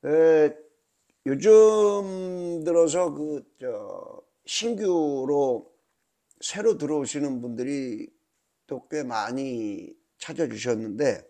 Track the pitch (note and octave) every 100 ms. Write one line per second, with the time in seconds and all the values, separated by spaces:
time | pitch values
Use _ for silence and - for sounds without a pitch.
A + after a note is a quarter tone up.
0 | C#3 D#3 D#3+ D#3+ D3+ D3 - _ _ _
1 | _ _ C3+ C#3 G#3 A3 A3 G#3+ G#3 G3+
2 | G3 F#3 F#3 F3+ F3 E3+ D#3+ E3+ E3 F3
3 | F3 C#3+ D3+ D3 - _ B2+ G#2+ G#2 -
4 | - - _ _ - - A3+ A3 G3+ F3
5 | D3+ C#3 C3 C#3+ C3+ A#2+ - _ _ _
6 | _ _ _ _ - G3 A3 G3 D3 D3+
7 | C3+ D3+ C#3+ B2+ A#2+ A#2 B2 C#3+ C3 A2
8 | - _ _ _ _ _ _ C3 _ D3+
9 | C3 A2+ G#2 B2+ C3+ A#2+ G#2+ G2 - -
10 | _ _ - D#3+ D3+ G#2+ B2 A2+ A2 G#2
11 | C#3+ G#2